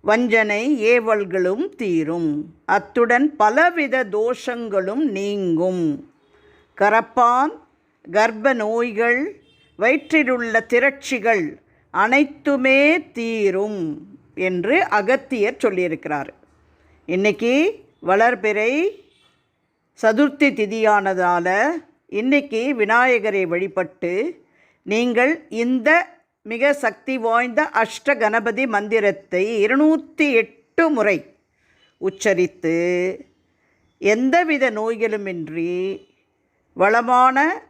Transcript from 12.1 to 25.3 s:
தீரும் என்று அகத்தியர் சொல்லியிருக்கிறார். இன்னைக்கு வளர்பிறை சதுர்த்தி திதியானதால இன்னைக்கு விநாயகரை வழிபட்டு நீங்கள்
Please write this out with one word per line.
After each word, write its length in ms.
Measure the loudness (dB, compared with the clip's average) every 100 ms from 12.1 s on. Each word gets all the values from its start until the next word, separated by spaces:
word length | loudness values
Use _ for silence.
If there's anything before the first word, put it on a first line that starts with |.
| 2 0 -2 -2 0 2 4 4 2 -2
தீரும் 960 | -8 -6 0 0 0 -4 -4 -6 -8 -14 -20 _
என்று 500 | -6 -4 -2 0 0
அகத்தியர் 760 | 2 -2 0 -2 -2 -2 -2 0
சொல்லியிருக்கிறார். 680 | -2 0 -2 -4 -6 -6 -8 -14 _ _ _ _ _ _ -6
இன்னைக்கு 760 | 0 0 0 0 2 0 -2 -16 _
வளர்பிறை 680 | -2 2 2 2 -2 0 0 0 -2 -4 _ _ _ _ _ _ _ _ _ _
சதுர்த்தி 460 | 0 2 0 2 0
திதியானதால 1200 | 0 -4 0 2 2 0 0 0 0 0 0 0 -2 -10 _ _
இன்னைக்கு 680 | -6 0 0 0 -4 -2
விநாயகரை 720 | -2 2 2 4 2 0 -2 -2
வழிபட்டு 960 | -2 -4 -4 -6 -6 -6 -4 -6 -8 _ _ _ _
நீங்கள் 640 | -4 -2 0 2 0